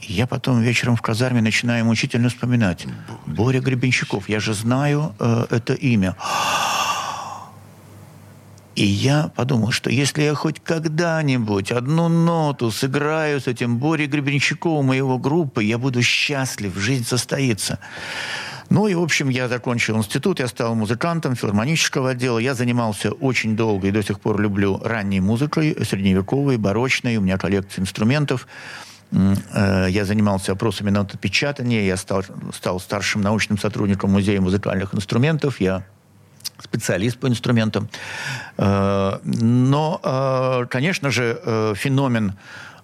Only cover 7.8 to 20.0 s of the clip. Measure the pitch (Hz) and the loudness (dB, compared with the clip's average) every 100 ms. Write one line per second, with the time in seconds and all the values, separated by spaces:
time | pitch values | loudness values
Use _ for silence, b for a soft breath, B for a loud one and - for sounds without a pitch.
7.8 | - - - - - - - - - - | -20 -20 -20 -20 -20 -20 -20 -20 -10 0
8.8 | 104 101 123 147 160 - 127 120 107 - | 0 2 2 2 0 -2 0 0 0 -2
9.8 | - 123 139 - 147 143 160 156 - 160 | 0 0 0 0 0 0 -2 -4 -2 -2
10.8 | 160 156 170 160 151 123 107 101 98 120 | 0 0 0 2 2 2 2 0 0 -2
11.8 | 123 160 170 170 165 165 151 139 120 101 | 0 2 2 4 4 2 0 0 -2 0
12.8 | 135 139 147 156 151 143 127 117 120 117 | 0 0 0 0 0 0 -2 -2 0 0
13.8 | 147 160 147 151 139 139 - 151 170 151 | 0 0 0 -2 0 0 0 0 0 2
14.8 | 135 131 135 127 135 165 147 123 107 117 | 2 2 2 0 2 0 0 0 0 2
15.8 | 135 120 117 - - 143 131 - 101 92 | 0 2 2 0 0 -2 -4 -4 -6 -4
16.8 | 104 135 113 123 - 143 135 104 - - | -2 -2 0 -2 -2 0 0 0 -4 -8
17.8 | B B B B B B B B - - | B B B B B B B B 0 2
18.8 | 214 170 170 - 139 127 127 120 127 120 | 4 2 0 0 0 0 0 -2 -2 -2
19.8 | - 110 | 0 0